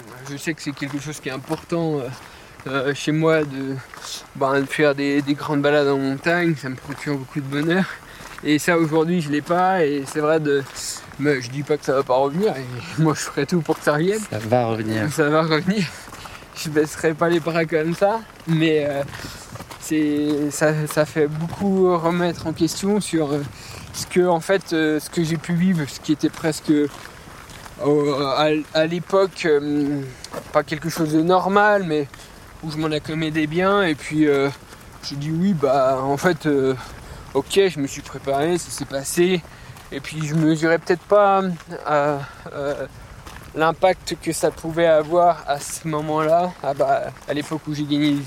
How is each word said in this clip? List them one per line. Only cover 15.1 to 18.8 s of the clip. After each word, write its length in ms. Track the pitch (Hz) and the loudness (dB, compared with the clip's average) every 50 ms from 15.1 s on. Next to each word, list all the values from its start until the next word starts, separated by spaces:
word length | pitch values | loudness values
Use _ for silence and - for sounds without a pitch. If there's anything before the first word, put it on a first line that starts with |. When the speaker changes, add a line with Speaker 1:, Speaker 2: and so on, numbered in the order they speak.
| 143 | 0
Speaker 1:
Ça 160 | 160 156 147 | 2 2 4
va 140 | 151 156 160 | 4 4 4
revenir. 420 | 165 160 151 - 185 196 220 180 131 - - - - - - - - - - - - - | 2 2 0 2 0 0 0 0 -2 -4 -10 -16 -16 -16 -16 -16 -16 -18 -18 -18 -18 -14
Je 140 | - - 165 | -10 -8 -2
baisserai 440 | 147 156 151 151 - - - 160 165 | 0 2 0 0 -2 -2 -2 -2 0
pas 140 | 151 170 170 | 2 2 2
les 120 | 170 170 | 2 2
bras 240 | 143 165 160 170 165 | 0 0 -2 -2 0
comme 300 | 156 170 156 156 165 170 | 0 0 0 0 0 0
ça. 260 | - 196 196 220 226 220 - - - - | 2 2 2 2 0 -4 -10 -16 -12 -4
Mais, 400 | 160 165 160 160 156 156 151 | 0 2 2 4 4 4 4